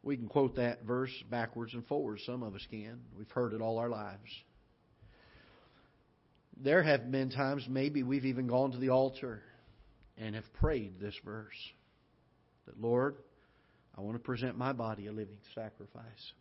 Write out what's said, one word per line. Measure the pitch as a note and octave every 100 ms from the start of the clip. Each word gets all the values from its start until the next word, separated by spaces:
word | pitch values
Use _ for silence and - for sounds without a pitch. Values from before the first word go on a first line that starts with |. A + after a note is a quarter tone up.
We | - C#3
can | A2+
quote | D3 C3+
that | C3 A#2+ A#2
verse | A2 B2 C3 -
backwards | - A#2+ A2+ A#2 A#2
and | A#2+ A2+
forwards. | D3 C3+ G#2
Some | - B2+
of | A2+
us | F#2+ -
can. | A2 G#2+ A#2+ A#2+ G#2
We've | A2
heard | - A#2+
it | A2
all | A2+ A2+
our | A#2+
lives. | A2 G#2 G2 G#2+ - - - _ _ _ _ - - - - - - - - _ _ _ _ _ _ _ -
There | C3 E3+
have | D#3 C#3 A#2+
been | C3+ C3
times | B2+ C3+ C#3 B2
maybe | C3 C#3 D3
we've | B2 C#3
even | C3 B2 B2+
gone | B2 C#3
to | B2
the | C3
altar | B2+ C3+ C3 C3 G#2+ - - - - - - - -
and | A2 G#2+
have | G#2
prayed | - D#3 C#3+ G2+ F#2
this | G2+ -
verse, | - A2 G#2+ - - - _ _ _ _ _ _ _ _ -
that, | -
"Lord, | A#2 A#2+ C3+ C#3+ - _ _ _ _ _ _ -
I |
want | G2+
to | A#2
present | A#2 A#2+ B2+ A#2
my | B2+
body | C3 A2+ G#2+ G2+
a |
living | G#2+ G2+ G2+ -
sacrifice." | - A2 - G2+ A#2+ A#2 G#2+ - -